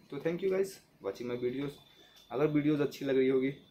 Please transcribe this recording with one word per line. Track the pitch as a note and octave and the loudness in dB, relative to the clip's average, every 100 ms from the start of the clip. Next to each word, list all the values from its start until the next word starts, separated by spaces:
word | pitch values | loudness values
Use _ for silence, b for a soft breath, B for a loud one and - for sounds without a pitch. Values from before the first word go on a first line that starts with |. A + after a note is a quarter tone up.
| - | -14
तो | C#3+ | -6
thank | E3 F3 | -4 -2
you | F#3+ | -2
guys | F#3+ G3 - _ _ G2 | 0 -2 -6 _ _ -10
watching | G2 A#2+ | -8 -8
my | B2 | -4
videos। | B2 C3 C#3+ - - B B B B | -4 -4 -8 -10 -20 B B B B
अगर | A#2+ D3+ | 0 2
videos | D3+ D3 D3 | 2 2 2
अच्छी | C#3+ - C#3 | 0 -2 0
लग | C3 | 4
रही | C3 | 4
होगी | C3+ C3+ C3+ - | 4 2 -4 -10